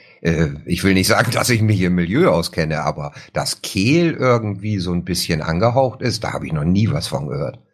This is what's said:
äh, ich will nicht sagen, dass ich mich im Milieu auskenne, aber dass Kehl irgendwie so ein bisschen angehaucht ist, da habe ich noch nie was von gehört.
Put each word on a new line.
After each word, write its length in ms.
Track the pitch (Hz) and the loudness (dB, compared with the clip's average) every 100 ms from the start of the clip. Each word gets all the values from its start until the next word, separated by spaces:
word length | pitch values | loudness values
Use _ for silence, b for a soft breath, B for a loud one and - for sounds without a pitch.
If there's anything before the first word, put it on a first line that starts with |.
| b b | b b
äh, 260 | 82 80 76 71 | 0 2 0 -2
ich 200 | 71 85 | -6 0
will 100 | 98 | 2
nicht 140 | 95 92 | 4 4
sagen, 220 | 107 117 | 2 2
dass 160 | 120 - | 0 0
ich 100 | 113 | 2
mich 220 | 107 98 | 2 2
im 140 | 90 90 | 2 2
Milieu 340 | 85 123 180 | 0 2 4
auskenne, 500 | 85 80 - 78 78 | 2 0 -2 -2 -2
aber 320 | 73 73 73 B B | -2 -4 -10 B B
dass 260 | 76 71 - | -6 -6 -8
Kehl 540 | - 98 107 165 170 | -4 0 2 2 2
irgendwie 640 | - 127 120 107 98 104 101 | 0 2 2 0 -4 -4 -2
so 140 | 90 | -2
ein 120 | 87 | -2
bisschen 380 | 92 87 - 78 | -2 -4 -2 -2
angehaucht 580 | 87 82 113 123 131 - | -2 0 2 2 0 0
ist, 240 | 117 - | -4 -4
da 80 | - | -6
habe 140 | 73 73 | -6 -4
ich 80 | |
noch 100 | 78 | -2
nie 260 | 80 98 104 | 2 2 2
was 180 | 73 - | 0 -4
von 200 | 69 73 | -6 -6
gehört. 300 | 69 65 60 _ | -6 -6 -10 _